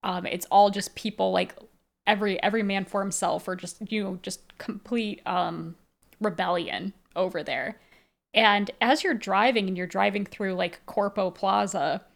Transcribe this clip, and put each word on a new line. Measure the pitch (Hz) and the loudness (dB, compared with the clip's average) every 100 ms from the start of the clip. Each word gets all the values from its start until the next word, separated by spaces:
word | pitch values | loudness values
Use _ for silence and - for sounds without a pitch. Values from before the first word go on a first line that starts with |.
| 190 | -2
Um, | 180 175 | -2 -4
it's | - - | -6 4
all | 196 202 | 6 6
just | 202 - - | 4 -8 -8
people, | 220 - 190 | -8 -2 2
like, | 185 180 - - _ _ _ - | 2 0 -8 -20 _ _ _ 0
every, | 214 208 190 | 2 0 0
every | 202 220 | 0 0
man | 202 196 185 | 0 -2 -2
for | 202 | -4
himself, | 196 - 175 175 - | -2 -2 -2 -2 -4
or | 185 | -8
just, | 175 - 208 | -10 -12 -6
you | 214 | -4
know, | 196 185 | -4 -6
just | - - _ - | -10 -12 _ -12
complete, | - 208 - 240 214 - - | -10 -10 -4 -2 -2 -6 -2
um, | 180 175 165 165 170 _ _ _ _ | 0 0 -4 -10 -12 _ _ _ _
rebellion | 214 165 180 175 170 - 190 - _ 165 | -4 -2 0 0 -2 -6 -6 -10 _ -2
over | 185 175 | -2 -2
there. | 151 135 131 202 _ _ _ _ _ | -4 -4 -6 -10 _ _ _ _ _
And | 214 220 202 202 - | 4 6 4 0 0
as | 233 311 | 2 4
you're | 381 | 2
driving | 240 - 190 233 233 190 | -2 2 4 4 4 0
and | 185 | -4
you're | 180 | -4
driving | 190 202 202 196 | 0 2 0 -6
through, | - 196 185 | -4 -4 0
like, | 180 - - | -2 -4 -6
Corpo | - 202 202 185 | -2 0 0 -2
Plaza | 175 190 202 202 190 147 175 - | 0 0 2 2 0 0 -2 -6